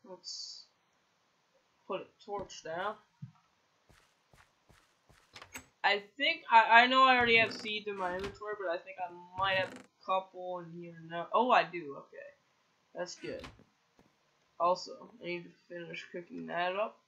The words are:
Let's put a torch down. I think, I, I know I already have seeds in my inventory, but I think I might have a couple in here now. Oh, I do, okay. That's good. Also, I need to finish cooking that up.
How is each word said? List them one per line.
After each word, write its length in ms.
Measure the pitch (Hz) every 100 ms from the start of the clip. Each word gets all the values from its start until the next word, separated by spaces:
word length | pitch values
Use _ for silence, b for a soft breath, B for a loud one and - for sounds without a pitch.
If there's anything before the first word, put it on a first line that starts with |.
Let's 600 | 196 180 - - - - - _ _ _ _ _ _ _ _ _ _ _ -
put 140 | 185
a 240 | - _ -
torch 380 | 202 190 -
down. 300 | 160 165 202 220 _ _ - _ _ _ _ _ _ _ _ _ _ - _ _ _ _ _ _ _ _ _ - - - - _
I 180 | 190 202 202 -
think, 260 | 294 320 -
I, 320 | 226 220 233
I 40 | 247
know 160 | 262
I 120 | 254 247
already 220 | 233 226
have 140 | 220
seeds 340 | - 214 214 208
in 100 | 196
my 200 | 180 180
inventory, 380 | 196 - 208 208
but 160 | 180
I 40 | 180
think 180 | 190 185
I 140 | 180 175 175 180
might 160 | 190
have 180 | 190 185
a 320 | - - _
couple 600 | - 190 185 185 180 180 170
in 140 | 170
here 200 | 170 165 160
now. 200 | 170 165
Oh, 200 | 214 247
I 100 | 202
do, 320 | 165 175 147 143
okay. 320 | - - - _ _ _ _ _ _ 165
That's 180 | 175
good. 320 | - 135 - - - _ _ _ _ _ _ _ _ _ _
Also, 540 | 175 180 - - 190 -
I 40 | 170
need 180 | 175
to 60 | 175 _ _
finish 360 | 175 165 170 -
cooking 360 | 175 175 170 160
that 260 | 165 180
up. 240 | 190 226 -